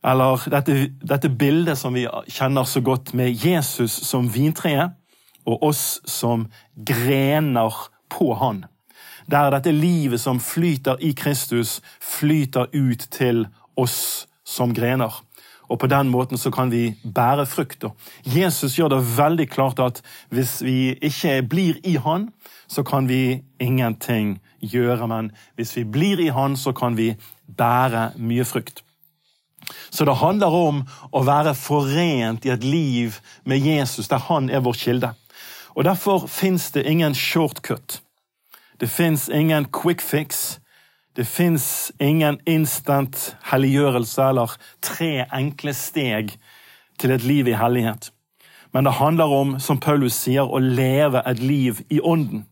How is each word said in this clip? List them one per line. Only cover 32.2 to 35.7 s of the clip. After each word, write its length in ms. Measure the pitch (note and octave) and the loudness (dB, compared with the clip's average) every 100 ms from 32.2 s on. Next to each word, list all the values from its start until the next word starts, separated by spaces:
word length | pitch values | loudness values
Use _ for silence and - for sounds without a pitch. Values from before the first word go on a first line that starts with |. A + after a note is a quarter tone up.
| A#2 A2+ C3+ | -2 -2 -2
i 60 | |
et 100 | A#2+ | -2
liv 540 | B2+ D#3+ D3 B2 A#2 - - - | 0 0 0 0 -2 -6 -20 -14
med 140 | - C3+ | -2 0
Jesus, 500 | C#3+ D#3 C3+ - G#2 | 2 2 0 -4 -4
der 140 | C3 - | -4 0
han 220 | D#3+ C3 | 0 0
er 120 | C3+ | 0
vår 160 | B2 A#2 | 0 -2
kilde. 360 | - B2+ A#2+ A#2 _ - - - - | 0 0 -2 -8 _ -20 -20 -20 -12